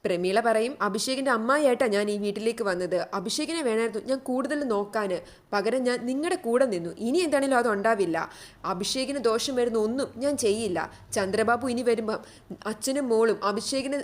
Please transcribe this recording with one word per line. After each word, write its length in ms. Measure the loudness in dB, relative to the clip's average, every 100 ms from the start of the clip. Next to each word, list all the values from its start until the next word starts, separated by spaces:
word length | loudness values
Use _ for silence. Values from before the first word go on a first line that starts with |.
| -2
പ്രമീള 320 | 0 2 2 4
പറയും, 260 | 2 0 -2 -2
"അഭിഷേകിൻ്റെ 460 | -2 -2 -2 0 0
അമ്മായിയായിട്ടാ 500 | 2 4 4 4 2 2
ഞാൻ 100 | 0
ഈ 20 | -2
വീട്ടിലേക്ക് 420 | -2 -2 -2 0 -2
വന്നത്. 280 | -2 -2 -2 -2 -4
അഭിഷേകിനെ 420 | -4 -4 -2 -2 0
വേണമായിരുന്നു 340 | 0 0 -4 -4
ഞാൻ 80 | -4 -2
കൂടുതൽ 280 | -2 0 -2 0
നോക്കാന്. 460 | -2 0 -2 -2 -4 -6 -20 _
പകരം 280 | 0 0 0 0
ഞാൻ 80 | 0 -2
നിങ്ങളുടെ 300 | -2 0 -2 0
കൂടെ 180 | 2 2
നിന്നു. 180 | 2 -6 -4 0
ഇനി 120 | 2 2
എന്താണേലും 320 | 2 4 4
അതുണ്ടാവില്ല. 580 | 4 2 2 2 2 0 -4 -10 -20 -10 -6
അഭിഷേകിന് 480 | -4 -2 -2 -2 0 0
ദോഷം 260 | 0 0 0
വരുന്ന 200 | 0 2 0
ഒന്നും 220 | 0 -4 -2
ഞാൻ 120 | -2 0
ചെയ്യില്ല. 360 | 0 0 0 -2 -4 -10 -6 -2
ചന്ദ്രബാബു 500 | 0 0 2 2 0
ഇനി 100 | 0 0
വരുമ്പം 320 | 0 -2 -6 -8 -20 -18 -10 -8
അച്ഛനും 360 | -4 -2 0 2
മോളും 260 | 4 4 2 0
അഭിഷേകിന് 480 | -2 -2 -2 -2 -4